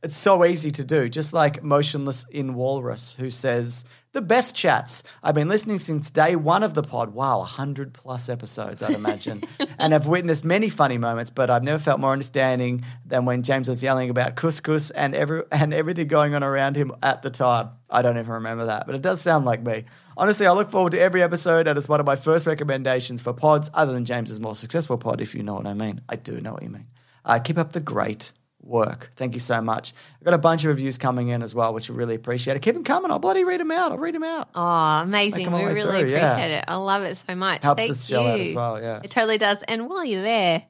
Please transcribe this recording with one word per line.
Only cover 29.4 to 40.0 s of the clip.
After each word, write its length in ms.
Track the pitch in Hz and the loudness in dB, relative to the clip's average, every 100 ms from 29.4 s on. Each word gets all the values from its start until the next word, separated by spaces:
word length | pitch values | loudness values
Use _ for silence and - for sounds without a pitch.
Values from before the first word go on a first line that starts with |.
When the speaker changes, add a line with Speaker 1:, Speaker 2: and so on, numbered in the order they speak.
| 120 117 | -2 -2
Speaker 1:
much. 320 | 113 110 - - - _ | 0 -4 -4 -16 -20 _
I've 60 | 170 | 2
got 80 | |
a 60 | 175 | 4
bunch 240 | 165 165 | 4 4
of 60 | 151 | 2
reviews 280 | 143 135 123 | 0 -2 -2
coming 300 | 135 123 120 | -2 0 0
in 160 | 120 | -2
as 100 | 117 | -4
well, 180 | 113 113 | 0 0
which 160 | 110 113 | -2 -6
I 60 | |
really 220 | 120 120 113 | -6 -4 -4
appreciate 420 | 117 123 123 139 | -4 -4 -2 -2
it. 60 | |
Keep 120 | 175 349 | 0 0
'em 80 | |
coming. 280 | 320 320 381 | 2 0 2
I'll 80 | - | 0
bloody 240 | 370 381 | 2 2
read 180 | 359 359 | 2 0
'em 80 | 320 | -2
out. 220 | 330 349 | 0 0
I'll 80 | - | -2
read 160 | 320 320 | -4 -4
'em 80 | |
out. 260 | 320 330 - - | -4 -6 -8 -2
Speaker 2:
Oh, 480 | 175 170 156 156 | 2 4 4 4
amazing. 340 | 170 202 202 202 | 2 2 2 0
Speaker 1:
Make 100 | 180 | -2
'em 60 | |
all 60 | 175 | 0
Speaker 2:
We 60 | 196 | 0
Speaker 1:
the 40 | |
way 60 | 202 | 0
Speaker 2:
really 240 | 214 190 | 0 0
Speaker 1:
through, 100 | 139 | 2
yeah. 220 | 143 160 | 2 2
Speaker 2:
appreciate 200 | 120 165 151 | 2 0 -2
it. 80 | - | -4
I 80 | 180 | -4
love 260 | 196 196 | 0 -2
it 120 | 190 190 | -2 -8
so 180 | - 180 | -8 -4
much. 260 | 190 165 | -2 0
Speaker 1:
Helps 180 | 143 143 | 2 2
Speaker 2:
Thank 120 | 220 | 2
Speaker 1:
us 140 | 131 - | -4 -2
show 180 | 127 120 | 0 2
out 140 | 113 | 0
as 100 | 87 | -2
Speaker 2:
you. 60 | 80 | -2
Speaker 1:
well, 260 | 120 110 | -4 -4
yeah. 200 | 113 107 | -6 -8
Speaker 2:
It 80 | 202 | -4
totally 260 | 254 220 220 | -2 2 2
does. 240 | 208 202 - | 2 0 -2
And 200 | 226 240 | -6 -4
while 160 | 370 | -6